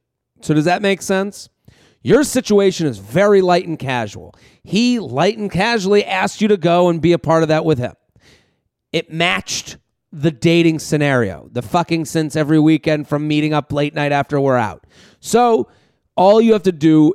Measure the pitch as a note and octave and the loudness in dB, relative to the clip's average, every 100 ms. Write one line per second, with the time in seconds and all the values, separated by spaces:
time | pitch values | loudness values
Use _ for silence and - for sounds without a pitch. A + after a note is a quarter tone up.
0 | _ _ _ _ - D3+ D3+ F3 G3+ G3 | _ _ _ _ -2 0 0 0 -2 -4
1 | - F#3+ G3+ - - _ _ _ _ _ | -2 -4 -4 -10 -20 _ _ _ _ _
2 | - A3 D4 C4+ - G3+ G3 F3+ D#3+ A2 | 0 2 2 -2 2 2 2 0 -4 -6
3 | G2 C3 G3+ G3+ F#3 F3 F#3 D#3 C3 B2+ | -6 0 2 4 4 0 0 -8 -6 -6
4 | A2 - E2 _ _ _ - F#3+ B3 A#3+ | -6 -10 -20 _ _ _ -6 -2 0 -2
5 | D#3+ B2 F3+ A3 G#3 E3 G#3+ A#3 F#3 G#3 | -4 -2 -2 -2 -6 -4 -2 -2 0 0
6 | G3+ F#3+ G3 - G#3 G3+ E3 E3+ F3+ E3+ | 0 -4 -4 -2 0 2 2 2 2 2
7 | D#3 E3+ - D#3+ D#3+ D#3 E3 C#3+ B2 - | 0 0 2 0 2 0 0 -2 -4 -10
8 | _ _ _ _ _ _ _ _ _ D#3 | _ _ _ _ _ _ _ _ _ -8
9 | - D#3+ E3+ F#3+ - - - - _ _ | -8 -4 -4 -4 -6 -12 -12 -20 _ _
10 | _ D#3 D3 C3+ E3+ E3+ E3+ D#3+ - D#3 | _ -4 -4 0 2 4 2 0 -2 -2
11 | D3 C3 G#2+ D#2 A#1+ A#2+ A#2+ F3 E3 E3 | 0 0 -2 -6 -12 -10 -4 -4 -2 -4
12 | D#3 E3 D#3 D#3+ D3 D#3 D3+ D#3+ E3 D3+ | -4 -4 -4 -4 0 2 4 2 0 -4
13 | D3 D3 D3+ D3+ D3+ D3+ C#3 D3 D3 D#3 | -4 -6 -2 -2 0 -2 -4 -4 -4 -4
14 | D3 C#3+ C#3 C#3+ C#3 B2 G#2+ D#2+ _ _ | -4 -2 -2 -2 0 0 -2 -6 _ _
15 | - _ - A3 A#3+ A3+ - _ _ _ | -20 _ -2 2 2 2 -2 _ _ _
16 | _ - F#3 A3 A3+ G#3+ F#3+ E3 D#3+ D#3 | _ 0 4 4 4 2 0 0 2 4
17 | D3+ | 4